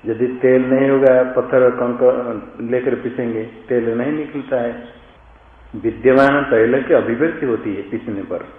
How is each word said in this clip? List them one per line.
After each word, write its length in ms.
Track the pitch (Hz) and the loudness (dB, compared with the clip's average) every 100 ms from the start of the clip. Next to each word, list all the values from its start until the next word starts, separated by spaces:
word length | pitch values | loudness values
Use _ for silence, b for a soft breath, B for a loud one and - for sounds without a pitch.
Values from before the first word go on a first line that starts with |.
| 113 | -6
यदि 200 | 110 123 | -2 -2
तेल 480 | 127 131 127 127 | 0 4 4 4
नहीं 160 | 131 135 | 2 4
होगा, 320 | 135 135 127 | 4 6 6
पत्थर 480 | 127 127 123 131 127 | 4 0 0 4 4
कंकड़ 920 | 120 120 120 127 127 120 110 - - 113 | 2 -4 2 2 2 -4 -8 -12 -12 -4
लेकर 240 | 127 127 | -2 -2
पीसेंगे, 480 | 120 117 127 120 110 | -4 -6 -6 -4 -6
तेल 560 | 110 - - 123 113 113 | -8 -14 -4 -2 0 -2
नहीं 140 | 135 | -4
निकलता 440 | 151 143 143 131 127 | -4 -6 -10 -4 -4
है। 280 | 120 117 - - - _ - _ - - - 104 | -4 -8 -16 -20 -20 _ -20 _ -20 -20 -16 -6
विद्यमान 640 | 113 - 127 131 139 143 | -6 0 2 4 4 2
तैल 380 | 139 113 113 131 | 2 2 4 2
की 120 | 127 | 2
अभिव्यक्ति 520 | 123 107 117 165 160 135 | 0 0 -2 -2 -2 -4
होती 280 | 110 107 | -4 -4
है 80 | 98 | -8
पीसने 400 | 98 110 120 98 | -8 -10 -8 -10
पर। 220 | 87 87 - | -8 -10 -12